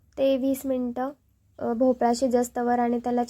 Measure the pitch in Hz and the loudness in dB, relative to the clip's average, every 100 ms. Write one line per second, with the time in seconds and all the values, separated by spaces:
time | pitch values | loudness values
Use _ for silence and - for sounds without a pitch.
0 | _ - 269 269 269 269 269 254 247 240 | _ 0 2 2 0 -2 -2 -4 -4 -4
1 | 262 285 _ _ _ - 233 233 262 247 | -6 -8 _ _ _ -8 -4 2 2 4
2 | 233 240 269 240 247 247 240 247 240 240 | 2 2 2 0 0 -2 0 0 0 0
3 | 240 240 247 | -2 -2 -2